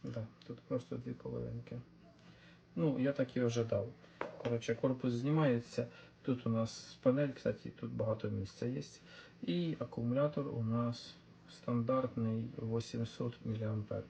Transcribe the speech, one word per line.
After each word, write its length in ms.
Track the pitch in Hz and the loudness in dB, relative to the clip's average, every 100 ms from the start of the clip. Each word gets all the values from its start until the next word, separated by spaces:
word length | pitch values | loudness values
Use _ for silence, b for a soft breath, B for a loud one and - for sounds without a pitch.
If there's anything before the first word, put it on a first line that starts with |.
Да, 220 | - 117 110 - - | -6 -6 -8 -12 -14
тут 140 | 120 | -14
просто 360 | - 127 - 143 | -2 -2 -2 -8
дві 160 | 127 | -6
половинки. 640 | 123 127 120 120 117 120 123 - - - - B B B B - - | -8 -6 -6 -4 -6 -8 -10 -10 -20 -20 -20 B B B B -10 0
Ну, 220 | 165 127 | 2 4
я 140 | 131 | 2
так 240 | 139 131 - | 2 0 4
і 60 | |
ожидав. 460 | 120 117 113 104 98 - B B - - | 2 4 2 2 0 -8 B B -6 -4
Коротше, 360 | - 117 - | 0 0 0
корпус 380 | 113 135 123 127 | 2 2 2 0
знімається. 760 | 120 135 156 147 120 120 - - B B - | 0 2 6 6 4 0 -4 -4 B B -8
Тут 240 | - 127 117 | -2 0 2
у 40 | |
нас 480 | 113 113 - - - | 2 2 -2 -14 2
панель, 260 | 131 131 143 | 4 6 2
кстати, 420 | 127 120 110 120 | 0 -2 -2 -8
тут 200 | - 120 | -8 -6
багато 380 | 120 110 110 107 | -2 0 0 0
місця 380 | 104 98 - 120 | -2 -4 -4 -2
є. 160 | 135 147 - B B B B | -2 -6 -14 B B B B
І 340 | - 175 170 - | -2 0 0 -2
акумулятор 680 | - - 120 127 147 151 135 | -4 -2 0 4 2 2 -4
у 140 | 110 | -2
нас 520 | 110 117 120 120 - - - - - | 0 2 0 -2 -10 -18 -20 -20 -20
стандартний 920 | - - 120 117 131 127 - 113 113 117 - | -10 0 0 4 2 2 0 0 0 -2 -4
вісімсот 800 | 113 113 113 120 113 - 123 - | -2 -2 -2 -4 -4 -2 -4 -4
міліампер. 580 | - 110 107 107 104 104 - | -4 -2 0 -2 -2 -4 -6